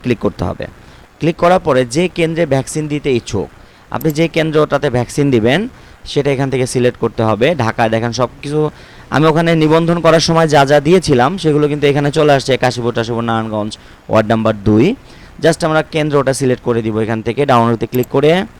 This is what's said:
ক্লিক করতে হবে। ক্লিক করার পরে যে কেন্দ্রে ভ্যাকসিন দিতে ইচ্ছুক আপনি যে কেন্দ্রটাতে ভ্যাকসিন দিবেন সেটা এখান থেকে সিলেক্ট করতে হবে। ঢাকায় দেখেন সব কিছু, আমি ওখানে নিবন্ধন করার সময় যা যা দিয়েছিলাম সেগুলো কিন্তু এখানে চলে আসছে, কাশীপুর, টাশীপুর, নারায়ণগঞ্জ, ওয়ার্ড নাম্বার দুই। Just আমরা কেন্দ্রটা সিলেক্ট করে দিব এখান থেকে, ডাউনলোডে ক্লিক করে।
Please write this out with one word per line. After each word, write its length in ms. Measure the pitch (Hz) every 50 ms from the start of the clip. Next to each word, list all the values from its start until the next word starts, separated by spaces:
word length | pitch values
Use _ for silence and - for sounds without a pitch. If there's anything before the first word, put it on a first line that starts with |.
| -
ক্লিক 160 | 127 120 -
করতে 260 | - 104 95 - 101
হবে। 220 | 90 92 - - - - - - - - - - _ _ _
ক্লিক 180 | - 156 165
করার 240 | - - 170 180 190
পরে 240 | - 160 135 127 131
যে 240 | 120 117 147 180 180
কেন্দ্রে 380 | - - 165 160 165 156 170
ভ্যাকসিন 420 | 151 135 135 127 - - 156 156 151
দিতে 240 | 147 147 - 143 131
ইচ্ছুক 360 | 117 - - - 98 73 71 - - - - - - - -
আপনি 220 | - 113 135 160 147
যে 160 | 143 170 160
কেন্দ্রটাতে 640 | - 165 156 160 147 156 151 147 143 143 143 147
ভ্যাকসিন 400 | 117 123 120 - - - 143 143
দিবেন 380 | 135 117 104 120 135 170 220 254 - - - - - - -
সেটা 260 | - - 147 139 143
এখান 200 | 139 123 139 135
থেকে 160 | 127 127 131
সিলেক্ট 320 | 123 - 131 120 123 117 -
করতে 240 | - 113 104 - 113
হবে। 320 | 110 110 104 120 147 180
ঢাকায় 360 | 143 117 110 107 - 120 113
দেখেন 220 | 110 110 113 120 117
সব 160 | 123 127 117 - - -
কিছু, 280 | 139 147 151 151 147 - - - - - - - -
আমি 160 | - 131 151
ওখানে 280 | 160 151 156 170 165 165
নিবন্ধন 460 | 160 156 156 156 165 170 165 170 170
করার 200 | 160 170 160 165
সময় 280 | - - 165 160 165 160
যা 160 | 143 147 139
যা 160 | 135 143 147
দিয়েছিলাম 580 | 139 147 180 190 160 151 143 120 120 135 185 196
সেগুলো 300 | 156 156 147 151 147 143
কিন্তু 180 | 147 151 143
এখানে 240 | 143 139 147 147 143
চলে 220 | 143 156 151 151 143
আসছে, 240 | 135 - - 131
কাশীপুর, 360 | 120 - 127 120 120 117 120 117
টাশীপুর, 300 | 120 113 110 120 113 117
নারায়ণগঞ্জ, 560 | 117 113 113 110 110 107 107 104 107 - - - - - - _ -
ওয়ার্ড 200 | 107 107 110 107
নাম্বার 360 | 117 113 110 113 110 104 101
দুই। 300 | 107 104 107 123 185 262 - - - - - - - - - -
Just 240 | 156 165 - 175
আমরা 160 | 160 156 156 156
কেন্দ্রটা 500 | - - 160 151 151 143 143 135 131 135
সিলেক্ট 320 | - 139 127 123 120 -
করে 180 | 127 120 113 113
দিব 160 | 110 110 107
এখান 240 | 113 104 117 110 104
থেকে, 240 | 117 110 117 143
ডাউনলোডে 400 | 139 127 120 117 117 117 110 113
ক্লিক 200 | 110 - 127 123 -
করে। 360 | - 135 139 151 165 185 202 226 -